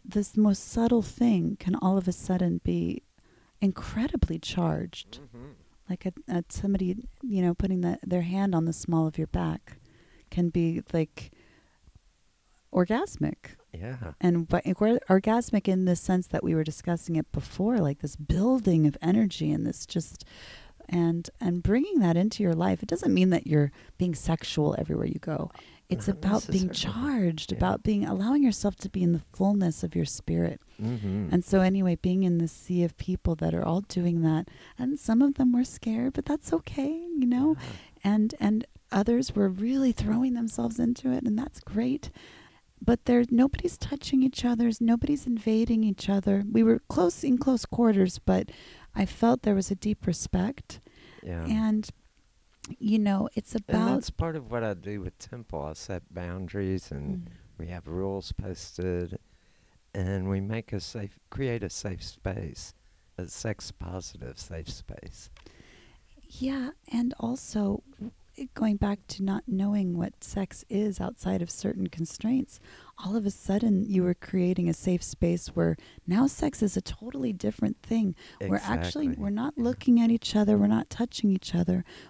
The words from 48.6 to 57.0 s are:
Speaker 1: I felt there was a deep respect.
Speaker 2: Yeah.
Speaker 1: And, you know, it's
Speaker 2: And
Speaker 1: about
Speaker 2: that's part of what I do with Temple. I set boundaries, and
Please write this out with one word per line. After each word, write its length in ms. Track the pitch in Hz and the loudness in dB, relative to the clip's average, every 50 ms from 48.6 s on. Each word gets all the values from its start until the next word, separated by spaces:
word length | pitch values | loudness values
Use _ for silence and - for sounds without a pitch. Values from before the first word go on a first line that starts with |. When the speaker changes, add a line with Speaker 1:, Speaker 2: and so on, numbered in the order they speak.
| - - - - - - - | -20 -20 -20 -20 -20 -8 -4
Speaker 1:
I 120 | - 196 | -2 -2
felt 360 | - - - 226 233 254 247 | -2 0 2 4 4 4 4
there 120 | - 214 202 | 2 2 2
was 160 | 196 190 - | 2 0 -2
a 20 | 196 | -4
deep 320 | - - 214 208 - - | -2 -2 -2 -4 -2 -2
respect. 760 | - 165 - - - - 180 180 220 277 - - - - - - - - - - - - - | -2 -2 -2 -2 -2 0 0 0 -2 -4 -8 -14 -16 -18 -20 -20 -20 -20 -20 -20 -20 -20 -14
Speaker 2:
Yeah. 220 | - - 87 85 82 | -10 -8 -6 -4 -2
Speaker 1:
And, 420 | 82 220 214 220 220 214 214 208 - - _ _ _ _ _ _ _ _ _ _ _ _ _ - - - - | 0 0 2 2 2 0 0 -2 -6 -10 _ _ _ _ _ _ _ _ _ _ _ _ _ -16 -16 -10 -4
you 200 | - 208 214 220 | 0 2 2 4
know, 300 | 208 202 196 196 220 - - | 4 2 2 2 0 -2 -4
it's 200 | 208 - - - | -6 -6 -4 -6
Speaker 2:
And 100 | 220 202 - | -6 -2 0
Speaker 1:
about 260 | 220 220 - - 262 | 2 2 4 4 2
Speaker 2:
that's 120 | - 233 - | 0 -2 -4
part 240 | - - 165 165 156 | -4 -4 -2 -2 -4
of 160 | 156 127 107 | -6 -6 -4
what 140 | 117 120 113 | -4 -2 -2
I 80 | 107 | -2
do 300 | 101 87 92 98 104 104 | -4 -4 -6 -8 -8 -6
with 160 | 90 90 - - | -8 -8 -10 -14
Temple. 420 | - - - 120 113 - - 76 | -16 -14 -14 -14 -12 -8 -8 -6
I 120 | 71 76 78 | -6 -8 -8
set 400 | - - - 95 87 - - - | -10 -10 -8 -8 -8 -10 -10 -10
boundaries, 760 | 90 90 87 87 95 92 85 - 101 98 95 95 92 - - | -10 -8 -8 -8 -8 -8 -6 -4 -4 -2 -2 -2 -4 -4 -8
and 280 | 73 69 | -10 -8